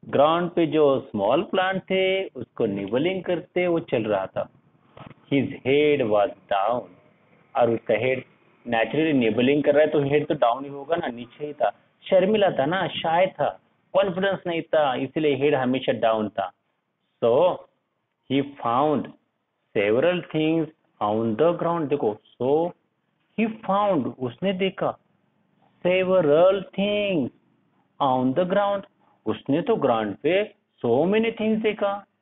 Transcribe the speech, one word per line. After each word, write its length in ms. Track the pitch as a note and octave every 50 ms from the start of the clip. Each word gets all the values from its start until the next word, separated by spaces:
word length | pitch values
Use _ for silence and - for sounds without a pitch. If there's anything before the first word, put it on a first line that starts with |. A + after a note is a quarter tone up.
| -
ग्राउंड 440 | - - A#2+ C#3 D3+ D#3+ E3+ F3 E3+
पे 160 | - - E3+
जो 340 | D3+ C#3+ D#3 D3+ C#3+ C3+ B2+
स्मॉल 420 | - - - G#2+ G2 G#2 B2+ D#3+
प्लांट 400 | G3 G#3+ - F#3+ F#3 F#3 F#3+ F#3+
थे 440 | - - F#3+ F#3+ F#3+ F#3+ F#3+ F#3+ G3
उसको 400 | - _ C3 A#2+ _ _ - A#2+
निबलिंग 580 | G#2+ G2 G2+ G2+ F#2+ A2 B2+ D3 F3 F#3+ F#3+ F3+
करते 440 | - F3+ E3 D#3 - _ F3+ F3+ F3+
वो 120 | E3+ E3
चल 240 | E3 - - B2 A2
रहा 220 | A2 G#2 G2 F#2+
था। 240 | F#2+ _ G#2 F#2+ - _ _ _ _ _ _ _ _ _ - - - - _ _ _ C#3+
His 120 | C#3 A#2+
head 560 | F#2+ - - _ B2 C#3 D3 D3+ D3+ D3 C#3+
was 260 | B2+ A2 G#2+ G#2 G2+ F#2+
down, 540 | - - _ _ G2+ G2 F#2+ G#2+ A#2+ B2 G#2 E2+ - _ _ _ _ _ _ _ _ _ _ _ _
और 140 | B2 A#2+ A#2
उसका 240 | A#2 A2+ _ - A2+
हेड, 300 | G#2+ A#2 B2+ C3 B2+ - _ _ _ _ _ _ _ _ A#2+
naturally 460 | A#2 A2+ A2+ A#2 B2 C#3+ D#3+ D#3+ D3+
निबलिंग 500 | C3+ A#2+ A2+ G#2+ A#2 B2 C3 C#3+ D3 C#3+
कर 100 | D3 C#3+
रहा 80 | C#3+
है 60 | D#3 D3+
तो 120 | D#3 D#3+
हेड 280 | C#3+ C3+ C#3+ D3+ D3 -
तो 60 | E3
डाउन 300 | D3 B2+ A#2+ A#2 C3 C#3
ही 60 | C#3+
होगा 260 | C#3 C#3+ C#3 C3+ E3
ना, 120 | E3+ E3 C#3
नीचे 380 | A#2+ A#2 A#2+ A#2 - - D3
ही 80 | D3 C#3+
था, 180 | - A#2+ G#2 - _ _ _ _ _ _
शर्मिला 480 | - F#3+ F#3 F#3 F#3+ G#3+ G#3 G3+ F#3
था 140 | C#3 C3 C3+
ना, 220 | C#3+ F3 F#3+ F#3 D3+
शाय 400 | - - - E3+ D#3+ E3+ F#3+ F#3
था, 320 | - - C#3+ A2+ F#2+ - _ _ _ _ _ _ -
कॉन्फिडेंस 460 | F#3 G3+ G3+ E3+ F3+ F#3+ G3 F#3+ F#3+ - F3+
नहीं 140 | E3+ E3
था, 340 | D#3+ _ - D#3 D3+ C#3 B2+
इसलिए 400 | B2+ C3+ C3 - E3 D#3 D3+ C#3
हेड 200 | B2+ C#3 D3+ D3
हमेशा 360 | C3 C3 B2 B2+ C3 C3 -
डाउन 380 | B2+ A2+ A#2 A2+ A2+ A2 G#2+ G#2
था। 220 | - - F#2+ F2+ - _ _ _ _ _ _ _ _ _ _ _ _ _ -
So 340 | A#2 A#2 C#3 E3+ F3+ D3+ - - _ _ _ _ _ _ _ _ _ _ _ _ _
he 120 | C3 C#3 C#3
found 600 | C#3+ - - - A#2 A#2 B2 C#3+ D#3 D3+ A#2+ F2+ - - _ _ _ _ _ _ _ _ _ _ _ _ A2
several 420 | G2+ G#2 G#2+ B2 C#3+ E3+ F3+ F3+ D#3 - -
things 320 | D#3 D#3 D#3 D#3+ E3 D#3 D3+ - _ _ _ _ _ A2
on 320 | G#2 G#2+ A2 A#2 A2+ A2 G#2+
the 160 | D3+ E3+ E3+ E3
ground। 320 | E3+ E3 E3+ E3+ D#3 C3+
देखो, 280 | C#3+ C#3+ C#3 A2 G#2 - _ _ _ _
so 300 | A#2+ C3 C#3+ D#3 E3 F3 F3 _ _ _ _ _ _ _ _ _ _ _ _ -
he 140 | A3 A3+ A3 - - -
found, 480 | F#3+ G3+ G#3 G#3 F#3+ D#3 A#2+ A#2+ - -
उसने 360 | B2+ B2+ A#2+ _ - F#3+ G3+
देखा, 440 | F3+ G3 F#3+ F#3+ - E3+ C#3 A2 - _ _ _ _ _ _ _ _ _ _ _ _ _ _ _ _ _
several 680 | F3 F3+ F#3 F#3 F3+ F#3+ F#3 F3 D3 C#3+ D#3 F3 F#3+ F#3+
things 760 | G3+ F3+ - - - G3 G#3 G#3 G#3 G#3 G3+ F#3+ E3 B2+ A2+ _ _ _ _ _ _ _ _ _ _ _ _ _ _ D3
on 300 | C3+ B2+ C3 B2+ B2+ C3
the 120 | D3 F#3 F3 F#3+
ground, 280 | G3+ G3+ G3+ G3+ G3 F#3+ _ _ _ _ _ _ _ _
उसने 360 | - G#2+ - - - C3+ D#3+
तो 140 | F3 - A3+
ग्राउंड 400 | F3+ C#3+ C3+ A#2+ A2+ A2 G#2 G2
पे 380 | - - D3 F3 G3 G#3 G#3+ _ _ _ _ _ _ -
so 180 | A#2+ A#2 B2+ D#3
many 260 | F3+ G3+ A3 A3+ A3+
things 300 | A3 - G#3+ A3 A3 G#3+
देखा, 440 | A3 G#3+ G#3 G#3 G#3+ G3+ G3 G3+ G3+ _ _ _